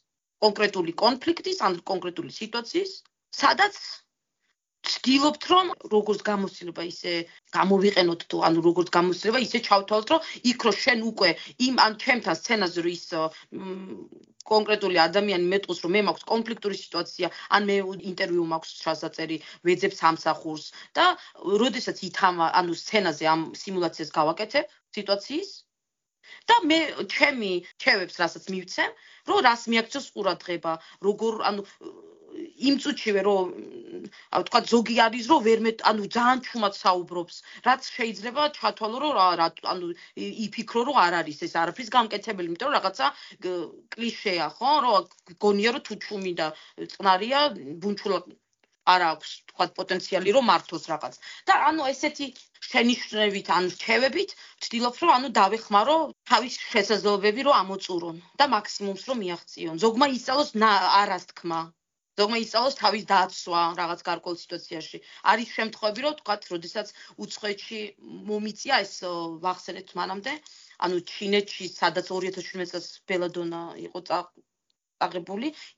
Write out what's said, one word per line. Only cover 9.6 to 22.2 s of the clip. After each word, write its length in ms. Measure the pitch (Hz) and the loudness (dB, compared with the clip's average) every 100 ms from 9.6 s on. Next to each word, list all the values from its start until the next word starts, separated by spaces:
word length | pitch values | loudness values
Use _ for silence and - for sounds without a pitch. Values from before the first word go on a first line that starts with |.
ჩავთვალოთ, 460 | - 202 196 214 214 | 4 4 4 0 2
რომ 180 | 320 - - | 0 0 -2
იქ 180 | 247 233 | 0 2
რო 120 | 220 | 2
შენ 280 | 202 - 240 | 2 2 2
უკვე 280 | 226 214 185 - - - | 0 0 0 0 -6 -4
იმ, 220 | 254 247 | 0 4
ან 160 | 220 214 | 4 2
ჩემთან 400 | - 247 196 165 | 0 0 0 -4
სცენაზე 480 | - 226 180 170 | 0 0 0 0
რო 80 | 175 | -2
ის, 140 | 175 - | -4 -6
მ, 920 | 170 156 - - - 190 190 190 - - - - _ | -4 -4 -6 -14 -12 -10 -12 -12 -16 -16 -20 -20 _
კონკრეტული 580 | - 214 214 208 196 175 | 2 2 4 0 2 4
ადამიანი 460 | 165 190 208 180 175 | 4 4 0 0 2
მეტყვის, 320 | 196 196 175 | 0 -2 -6
რომ 120 | 175 | 0
მე 80 | 202 | 2
მაქვს 260 | 190 160 - | 2 -2 -2
კონფლიქტური 480 | 226 226 220 208 196 | -2 -2 -6 -6 -6
სიტუაცია, 560 | - 170 170 - 175 - - | -8 -8 -8 -6 -6 -6 0
ან 160 | 202 | 2
მე 140 | 202 202 190 190 | 2 0 -2 -6
ინტერვიუ 420 | 190 180 190 175 | -10 -6 -2 0
მაქვს 320 | 165 160 - - | 0 -4 -6 -8
ჩასაწერი, 640 | 165 160 160 - 160 156 - - | -4 -4 -6 -8 -6 -6 -10 -4
ვეძებ 320 | 175 180 190 | 0 2 0
სამსახურს 760 | - 165 165 165 151 160 156 - - - | 2 2 2 0 -2 -4 -8 -10 -18 -6
და 160 | - 359 339 - - - | 2 2 2 -8 -10 0
როდესაც 500 | 202 254 240 196 185 | 2 2 0 -6 -6
ითამა-, 480 | 185 - | -8 0